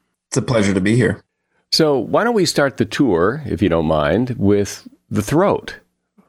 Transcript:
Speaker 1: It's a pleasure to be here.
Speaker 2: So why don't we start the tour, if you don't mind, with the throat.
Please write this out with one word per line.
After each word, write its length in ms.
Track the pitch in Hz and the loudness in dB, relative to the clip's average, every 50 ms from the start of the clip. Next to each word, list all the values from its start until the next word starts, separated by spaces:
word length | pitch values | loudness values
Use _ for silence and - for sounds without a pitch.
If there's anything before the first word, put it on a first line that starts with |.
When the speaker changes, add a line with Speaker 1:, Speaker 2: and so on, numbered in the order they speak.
| _ _ _ _ _ _ | _ _ _ _ _ _
Speaker 1:
It's 80 | - | -4
a 60 | 135 107 | -4 -2
pleasure 320 | - 127 113 101 98 98 | 0 0 0 2 0 0
to 60 | 98 92 | 0 0
be 120 | 101 110 | 0 2
here. 280 | 123 117 95 95 - - _ _ _ _ _ _ _ _ _ | 2 2 0 -2 -4 -10 _ _ _ _ _ _ _ _ _
Speaker 2:
So 280 | - - 165 151 143 131 | 0 0 2 2 2 0
why 240 | 101 - 127 156 196 | -2 -2 -2 0 0
don't 120 | 233 240 | 0 0
we 100 | 214 175 | 0 0
start 320 | 139 - - 147 139 117 | 0 0 0 0 0 0
the 80 | - 117 | -2 -4
tour, 580 | - - - 151 127 92 80 85 101 123 156 147 | -2 0 0 2 2 2 2 2 0 0 -2 -6
if 160 | - 82 82 107 | -6 -4 0 0
you 80 | 90 | 2
don't 160 | 82 82 80 | 2 2 2
mind, 500 | 78 80 76 76 73 82 104 131 127 123 | 2 2 2 2 2 0 0 0 -2 -4
with 500 | - 104 98 104 101 101 95 - - - - - _ _ - | -2 0 2 2 2 0 -2 -6 -12 -16 -20 -20 _ _ -8
the 140 | - 104 101 | -4 -4 -2
throat. 560 | 104 131 156 190 202 113 - - - - - _ _ _ _ _ _ _ _ _ | 0 0 0 2 2 0 -2 -4 -8 -16 -16 _ _ _ _ _ _ _ _ _